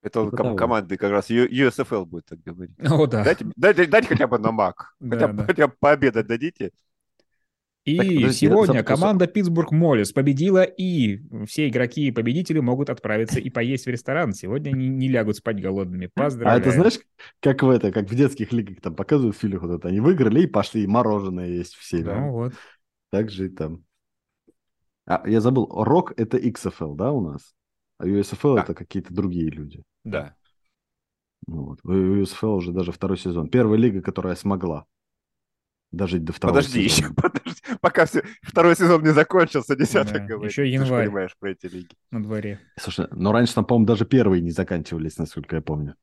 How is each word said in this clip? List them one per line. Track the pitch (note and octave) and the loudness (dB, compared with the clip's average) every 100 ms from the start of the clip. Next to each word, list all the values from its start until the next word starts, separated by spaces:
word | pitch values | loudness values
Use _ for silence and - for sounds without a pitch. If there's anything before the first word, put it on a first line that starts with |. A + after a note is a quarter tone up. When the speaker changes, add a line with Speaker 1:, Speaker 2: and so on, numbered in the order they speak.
Speaker 1:
Это | G#2 A#2 G#2+ | -6 -2 -2
Speaker 2:
Типа | - | -2
Speaker 1:
ком-, | B2 | -2
Speaker 2:
того. | G#2 | 0
Speaker 1:
команды | A2+ A2+ F#2 F#2 | 0 0 -2 -4
как | G2+ | 0
раз | G2+ - | -2 0
Ю-, | A#2 B2 | 2 2
U | B2+ C3+ | 2 0
S | - | 0
F | B2 | -4
L | A2 F2 | -4 -6
будет | E2+ - | -12 -14
так | E2 | -18
говорить. | E2+ E2+ F2+ - | -16 -14 -16 -6
Speaker 3:
О, | D3+ D3 D3+ | 0 2 2
да. | A#2 | 2
Speaker 1:
Дайте, | G#2+ F3+ - - | 0 0 -4 2
дайте, | F#3 G3+ F3 | 2 4 4
дайте | G#3 B3 | 4 4
хотя | A#2+ C3 | 0 2
бы | A#2 | 0
на | A2 | 0
мак. | A2+ F#2+ - - _ | 0 -2 -2 -20 _
Speaker 3:
Да, | B2+ A#2 | -6 -2
Speaker 1:
Хотя | A2+ | -2
бы, | G#2 | -2
Speaker 3:
да. | G#2+ | -2
Speaker 1:
хотя | F3+ D3 | 2 2
бы | - | 4
пообедать | D3 D3 C3 A2+ G#2 | 4 4 4 2 -2
дадите. | A#2 D3+ _ F#2+ _ _ _ _ _ _ _ _ _ _ _ - | -2 -4 _ -12 _ _ _ _ _ _ _ _ _ _ _ -2
Speaker 3:
И | E3 | 0
Speaker 2:
Так, | F#3+ | 2
подожди, | E3 | 4
я | B2+ | 2
Speaker 3:
сегодня | A#2+ D3+ F#3+ G3 B2 | 4 4 6 6 2
Speaker 2:
запутался. | - C3+ | 2 2
Speaker 3:
команда | F#3+ G3 F#3+ | 4 4 2
Питтсбург | G#3 F#3 E3 D#3+ | 2 0 0 2
Моллис | D#3 E3+ B2+ G2 | 2 4 4 2
победила, | - C#3 C3+ F3+ F#3 | 0 2 2 4 4
и | F#3 - F#3 E3+ A2+ G2 C#3+ A2+ G#2+ | 4 0 -2 0 0 -2 -10 -12 -8
все | - D3+ | -2 0
игроки | A#2+ B2 C#3+ C#3 | 0 -2 -2 -2
и | |
победители | A#2 A#2 C#3+ F#3 D#3 | 0 -2 -2 -2 0
могут | B2 B2+ C#3+ | 0 -2 -2
отправиться | B2 G#2 G#2+ A2+ C3 | -6 -4 -2 -2 -4
и | C3 | -4
поесть | B2 A#2+ C3 - | -4 -2 -4 -4
в | |
ресторан. | A#2+ - C#3+ D#3 | -8 -4 -2 -2
Сегодня | G2 F2+ B2+ D3 | -4 -6 -6 -4
они | C3+ C3 | -2 -2
не | C3 C3 | -2 0
лягут | B2+ G#2+ G#2+ | 0 0 -2
спать | - G#2+ | -4 -4
голодными. | F#2+ G2 F#2 F2+ F2+ | -4 -4 -4 -8 -8
Speaker 2:
А | |
это | - | -2
Speaker 3:
Поздравляю. | C#3+ B2+ A2+ A#2+ C3 | -2 0 2 4 4
Speaker 2:
знаешь, | B2+ G3+ - _ _ - _ | 4 4 2 _ _ -20 _
как | C#3+ C3+ | 0 4
в | C3 | 4
это, | B2 G#2 | 4 2
как | G2+ G2 | -2 -2
в | A#2+ | 2
детских | C3+ C3+ G#2+ | 0 0 -4
лигах | A#2 G2+ F#2+ | -4 -4 -10
там | F#2 D#2+ | -12 -8
показывают | F#2+ D3+ A#2+ G2 | 0 2 2 -2
в | |
фильмах, | G#2+ F#2+ | -4 -4
вот | F2 F2 | -4 -6
это, | F2+ | -2
они | F#2+ | 0
выиграли | B2+ F#3 C3+ A#2 | 2 4 4 4
и | F3+ | 2
пошли | G#2+ G2 A2 G2 | 0 -2 -2 0
мороженое | A2+ A2+ G#2 G2 F2+ F2+ | 2 2 0 -2 -6 -6
есть | F2 F2 - | -6 -8 -14
все, | - F2 | -6 -6
Speaker 3:
Ну | E2 | -4
Speaker 2:
да? | G2+ C#3+ | -4 -6
Speaker 3:
вот. | A#2 B2 B2 - _ _ _ _ | -6 -8 -10 -20 _ _ _ _
Speaker 2:
Так | G2 A2 | -4 -4
же | F#2+ F#2+ | -6 -10
и | |
там. | F2 D#2 E2+ _ _ _ _ _ _ _ _ _ _ _ _ - | -8 -10 -10 _ _ _ _ _ _ _ _ _ _ _ _ -4
А, | F2+ - | -4 2
я | A2+ | 2
забыл, | A2 C3 A2 | 4 2 -2
Рок — | - A2 D#3+ - - | -2 2 2 2 -4
это | A2 B2+ | -2 0
X | A#2+ - F#2+ | -2 -4 -10
F | - | -8
L, | D#2+ D2 | -10 -4
да, | A2 | -4
у | D3 | -2
нас? | E2+ C#2+ _ _ _ _ _ _ | -4 -8 _ _ _ _ _ _
А | F2 | -2
U | G2+ | -2
S | G2+ | -2
F | - D3 | -2 2
L | B2 | 2
Speaker 1:
Да. | |
Speaker 2:
это | - | 0
какие-то | E2 F2+ G2+ F2 | -6 -8 -10 -8
другие | F2+ G2 F2 D#2+ | -4 -4 -2 -4
люди. | D2 D2 D#2 - _ - | -6 -16 -18 -20 _ -10
Speaker 1:
Да. | D2+ D2 _ _ _ _ _ _ _ _ _ _ _ - | -8 -10 _ _ _ _ _ _ _ _ _ _ _ -14
Speaker 2:
Ну | D#2+ C#2 | -12 -12
вот. | C#2 | -14
У, | - | -2
у | F#2+ F#2 G2 | 0 2 2
U | |
S | F#2+ | -2
F | - A2 | -2 -2
L | |
уже | G2+ F2+ | -2 -2
даже | F2 F2+ | -4 -4
второй | - F#2+ F#2 | -4 -4 -4
сезон. | F#2 E2+ D#2 | -4 -4 0
Первая | B2+ A2+ A2 | 2 4 4
лига, | A#2+ G2 | 2 0
которая | F2+ F#2 F#2 F2 | -6 -6 -6 -4
смогла | G2+ G2 F2 D#2 - _ _ _ _ _ _ _ _ _ _ | -2 -2 -4 -6 -12 _ _ _ _ _ _ _ _ _ _
дожить | E2+ F#2+ F2+ | -6 -2 -2
до | D#2+ | -4
второго | E2+ - F#2+ | -2 2 2
Speaker 1:
Подожди, | C3+ B2 F#2 | 2 0 0
Speaker 2:
сезона. | D#2 D3+ | 0 -2
Speaker 1:
еще | - | -2
<laughs> | |
подожди. | F4+ - - - - A#3 | -2 -4 -10 -14 -10 -2
Пока | - - D#3+ | 0 2 2
все, | - - - | 0 -6 -14
второй | - - E3+ E3+ | -6 4 6 6
сезон | F3 E3 | 6 6
не | D#3 | 4
закончился, | D3+ D#3 F#3 E3 D3 A#2 C3+ | 4 4 2 2 0 -2 -2
десяток | - G3 G#2 | 0 0 0
Speaker 3:
Да, | G#2 G2+ | -4 -8
Speaker 1:
говорит. | A2 G#2 | -8 -8
Speaker 3:
еще | G2+ | -2
Speaker 1:
Ты | C#3 | -2
ж | |
Speaker 3:
январь. | C3 C3+ B2 A2 | 0 0 0 0
Speaker 1:
понимаешь | G2+ F#2 - | -2 -6 -8
про | G2+ | -10
эти | F#2 F#2 | -8 -12
лиги. | F2+ F2 _ _ | -14 -16 _ _
Speaker 3:
На | A#2 | -10
дворе. | G#2 A2 G#2 G2+ _ - | -6 -6 -6 -10 _ -14
Speaker 2:
Слушай, | - - F2+ | -10 -6 -6
но | - F#2+ | -2 2
раньше | A2 A#2+ | 4 4
там, | - G#2+ | 2 2
по-моему, | A#2+ A2 | 4 4
даже | A2 G#2+ | 2 2
первые | B2+ G#2 F#2 | 4 4 2
не | E2+ | 0
заканчивались, | E2 F#2 F2 D#2 E2+ D#2+ - | -4 -4 -4 -6 -6 -8 -6
насколько | D#2+ - D2 D#2+ | -8 -8 -8 -8
я | |
помню. | D#2 D2+ D2 - | -6 -6 -8 -12